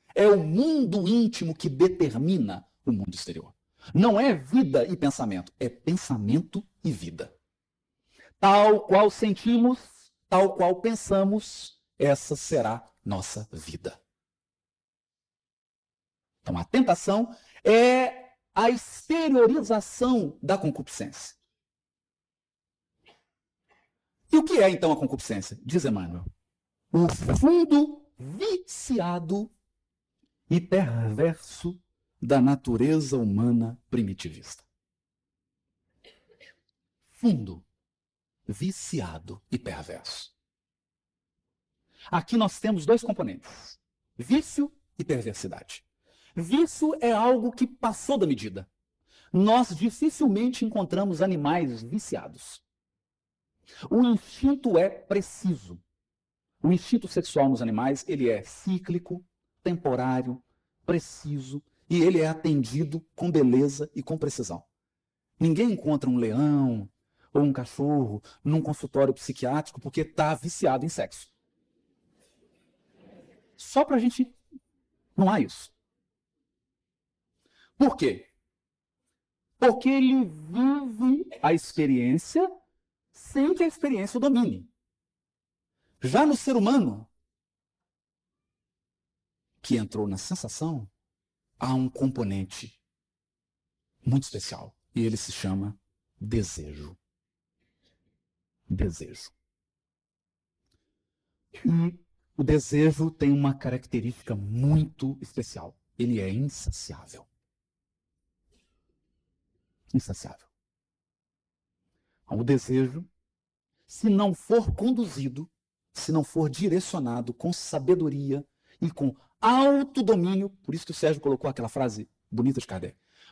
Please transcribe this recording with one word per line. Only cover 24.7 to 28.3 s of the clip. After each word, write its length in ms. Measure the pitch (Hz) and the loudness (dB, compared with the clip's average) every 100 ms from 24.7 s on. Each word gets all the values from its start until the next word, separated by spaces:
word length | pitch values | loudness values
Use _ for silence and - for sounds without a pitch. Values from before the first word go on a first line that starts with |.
então, 220 | 180 160 | 4 2
a 40 | 147 | 2
concupiscência? 640 | - 135 - 104 - - | 0 -4 -6 -8 -8 -12
Diz 200 | 120 175 | -2 -2
Emmanuel. 400 | 131 101 87 87 90 - _ _ _ _ - 165 | 0 -4 -6 -10 -12 -16 _ _ _ _ -2 2
O 120 | 170 - 135 - | 2 0 0 4
fundo 680 | 285 349 320 285 302 - _ - | 6 6 6 4 4 -2 _ -20
viciado 1400 | 131 | -14